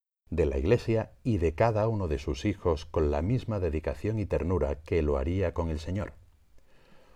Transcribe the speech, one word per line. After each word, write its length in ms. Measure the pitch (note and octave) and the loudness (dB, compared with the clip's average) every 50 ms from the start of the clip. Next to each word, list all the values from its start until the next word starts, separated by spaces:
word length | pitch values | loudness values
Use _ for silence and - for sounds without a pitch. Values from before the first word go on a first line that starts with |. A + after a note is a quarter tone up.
| _ _ _ _ _ - | _ _ _ _ _ -4
de 160 | - E2+ D#2 | 0 0 2
la 120 | C#2+ C2+ | 2 2
Iglesia 560 | C2+ C#2 F#2+ A#2+ A#2+ - A2+ A2+ A2 - - - - - | 2 2 4 2 2 2 2 0 0 -2 -4 -10 -6 -2
y 140 | C3 G#2+ | 0 0
de 180 | F2 E2+ D#2+ D#2 | 2 2 2 2
cada 320 | - A2+ A#2 G#2+ G#2 G#2+ | 2 2 2 4 2 2
uno 220 | A#2 A2 G2+ F#2+ D#2 | 0 0 0 -2 -2
de 100 | D2 C2+ | -2 -2
sus 240 | - D#2 C#2 - - | -2 -4 -4 -2 -2
hijos 420 | G#2 - - - F2 D#2+ D#2 - | -2 -2 0 0 0 0 0 -2
con 260 | - - E2+ D2+ D2 | -2 0 0 2 2
la 100 | D2 D2 | 2 0
misma 400 | D#2+ G#2 B2+ - - - G#2+ G2 | 0 0 0 -2 -2 -2 -2 -2
dedicación 580 | F#2 D#2+ D2+ D#2 - D2 C2+ - - G#2 A2+ G#2+ | -2 -2 -2 -2 -2 -4 -4 -4 -2 -2 -2 -2
y 60 | G2 | -2
ternura 560 | - E2+ - D#2 F2 F#2 E2+ C#2+ C#2 D2 - | 0 0 0 0 2 0 2 0 0 -2 -4
que 200 | - - F#2+ E2 | -4 0 0 2
lo 160 | D2+ D2 C#2 | 2 2 2
haría 360 | C2+ C#2 F2 F2+ G2 F#2 E2 - | 2 0 0 0 0 0 0 0
con 160 | F2 E2 E2 | -2 -2 -2
el 100 | D#2 D2+ | -2 -4
Señor. 320 | - F#2 F#2 G#2 F2 - - - - - - _ _ _ - - - - - - - - - - - - - | -4 -4 -4 -4 -4 -6 -10 -14 -20 -20 -20 _ _ _ -20 -20 -20 -20 -20 -20 -20 -20 -20 -20 -20 -20 -20